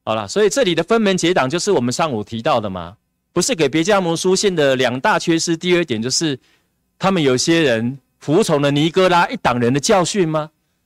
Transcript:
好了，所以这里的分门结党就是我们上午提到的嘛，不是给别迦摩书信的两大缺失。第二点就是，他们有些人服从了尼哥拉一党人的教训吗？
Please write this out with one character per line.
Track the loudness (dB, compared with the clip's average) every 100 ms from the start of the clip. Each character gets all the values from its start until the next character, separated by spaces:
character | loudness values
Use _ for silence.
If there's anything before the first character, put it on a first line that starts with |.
| -6
好 |
了， | -4 -4
所 | 0
以 | 0
这 | 2
里 | 0
的 | 0
分 | 0 2
门 | 2
结 | 0 0
党 | 0 0
就 | -2
是 | 0
我 | 0
们 | 0
上 | -2 -2
午 | -4
提 | -8 -6
到 | -2 0
的 | -2
嘛， | -8 -12 -18 _ _ _
不 | -4
是 | -2
给 | 0 0
别 | 0
迦 | 0 0
摩 | 0 -2
书 | 0
信 | 0 0 2
的 | 2 2
两 | 0 0
大 | 0 0
缺 | 0 -2
失。 | -2
第 | -4 0 0
二 |
点 | 0 -4
就 | -4
是， | -4 -4 -6 _ _ _ _ _ -4
他 | -2
们 | 2
有 | 2 2
些 | 2 2
人 | 2 0 -2 -8 _ _
服 | 0 0
从 | 2 2
了 | 2
尼 | 2 0
哥 | 2 4
拉 | 4 0
一 | -2
党 | -2 0
人 | 0
的 | 0
教 | 2 2
训 | 2 0 -2
吗？ | -2 -8 _ _ _